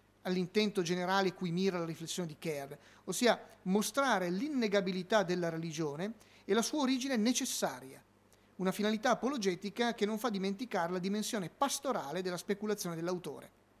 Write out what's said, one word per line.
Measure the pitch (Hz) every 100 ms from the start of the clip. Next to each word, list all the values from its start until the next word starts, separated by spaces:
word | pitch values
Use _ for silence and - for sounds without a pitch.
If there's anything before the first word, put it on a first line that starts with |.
| _ _
all'intento | - 185 175 214 214 196
generale | 170 180 180 196 190
cui | 175 180
mira | 170 190 175
la |
riflessione | 165 156 160 - 170
di | 147
Kerr, | 170 143 139 143 - -
ossia | - - 240 190 - -
mostrare | 185 202 202 277 269 202 175
l'innegabilità | 185 294 269 214 202 190 185 175 220
della | 180 180 170
religione | 165 165 151 156 147 208 - - -
e | -
la | 220
sua | - 302
origine | 262 262 269 247
necessaria, | 220 247 262 - 180 127 131 139 - _ _ _ _ -
una | 185
finalità | 185 208 220 254
apologetica | 226 240 285 196 175 202 233 240
che | 226 208
non | 220
fa | 247
dimenticare | 196 190 196 247 190 170
la | 180
dimensione | 190 214 208 226 165
pastorale | - 277 - 277 208 139 175
della | 185 175
speculazione | - 202 214 202 180
dell'autore. | 165 170 185 165 127 - _ _ _